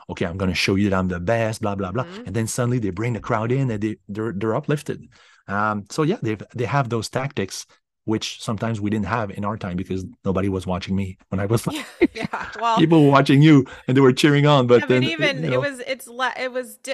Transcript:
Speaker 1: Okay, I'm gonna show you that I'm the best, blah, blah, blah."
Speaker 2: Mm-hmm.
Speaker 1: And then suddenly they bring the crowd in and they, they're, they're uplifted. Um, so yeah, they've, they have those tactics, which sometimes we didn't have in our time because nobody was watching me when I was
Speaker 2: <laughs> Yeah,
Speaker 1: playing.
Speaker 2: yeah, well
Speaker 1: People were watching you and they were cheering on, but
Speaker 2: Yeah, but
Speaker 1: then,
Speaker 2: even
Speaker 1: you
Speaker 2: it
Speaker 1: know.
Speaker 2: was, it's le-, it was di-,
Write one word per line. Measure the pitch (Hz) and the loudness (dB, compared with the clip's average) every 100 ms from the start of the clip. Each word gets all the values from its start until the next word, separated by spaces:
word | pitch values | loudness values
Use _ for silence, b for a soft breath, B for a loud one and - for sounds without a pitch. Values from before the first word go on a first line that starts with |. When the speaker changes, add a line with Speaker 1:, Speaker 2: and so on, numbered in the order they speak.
| B | B
Speaker 1:
Okay, | 90 | -6
I'm | 90 95 | -6 -2
gonna | 92 | -2
show | 85 - 98 | -2 0 2
you | 104 | 2
that | 92 | 0
I'm | 92 | -2
the | 87 | -2
best, | 90 117 110 110 | -2 0 -2 -4
blah, | 107 | -6
blah, | 98 92 | -4 -6
blah." | 110 | -6
Speaker 2:
Mm-hmm. | 170 208 | -8 -10
Speaker 1:
And | 240 | -8
then | 104 113 | -4 -4
suddenly | - 120 123 | -2 -2 -2
they | 101 | -4
bring | 87 117 | -4 -4
the | 107 | -4
crowd | - 113 113 | -2 -2 0
in | 135 131 | -2 -2
and | 107 | -2
they, | 107 - - | -4 -6 -10
they're, | 101 113 | -8 -6
they're | 98 110 | -4 -2
uplifted. | 120 147 147 - - - b b b b | -2 -2 -4 -4 -12 -14 b b b b
Um, | 101 107 104 - | -2 -2 -2 -6
so | - | -4
yeah, | 156 220 | -2 -2
they've, | 113 107 - | -4 -6 -8
they | 110 | -8
have | 113 143 117 | -2 -2 0
those | 117 - | -4 -4
tactics, | 123 143 - 98 - - b _ _ | -6 -4 -6 -6 -8 -16 b _ _
which | - 110 - - | -4 -4 -4 -10
sometimes | - 104 113 104 | -8 -4 -4 -4
we | 101 | -2
didn't | 110 98 | -2 -2
have | 117 101 | -4 -4
in | 104 | -6
our | 104 110 | -6 -6
time | 98 90 | -6 -6
because | 95 92 92 - | -6 -6 -8 -8
nobody | 101 92 98 | -4 -2 -2
was | 95 92 | -2 -4
watching | 90 - 95 | -6 -4 -4
me | 95 - _ | -4 -10 _
when | 95 | -6
I | 101 | -2
was | 120 | -2
Speaker 2:
<laughs> | - | -2
Yeah, | 302 - - | -8 -10 -2
Speaker 1:
playing. | 359 | -2
Speaker 2:
yeah, | 226 - - - | -2 -8 -8 -10
well | 208 233 226 | -4 0 2
Speaker 1:
People | 160 165 | 4 6
were | 143 | 8
watching | 135 143 139 | 6 6 8
you | 156 143 127 B B | 8 8 6 B B
and | 131 | 4
they | |
were | 131 | 6
cheering | 131 156 143 147 | 6 4 6 6
on, | 143 120 | 6 6
but | 120 | 4
Speaker 2:
Yeah, | 120 | 6
but | 127 | 2
Speaker 1:
then, | |
Speaker 2:
even | 127 - - 269 | 2 0 -2 0
Speaker 1:
you | 160 | -2
Speaker 2:
it | - | -2
Speaker 1:
know. | |
Speaker 2:
was, | 285 254 | -2 -6
it's | - 262 233 | -8 -10 -10
le-, | 240 254 - | -6 -4 -4
it | 254 | -8
was | 247 240 - | -8 -10 -12
di-, | - | -10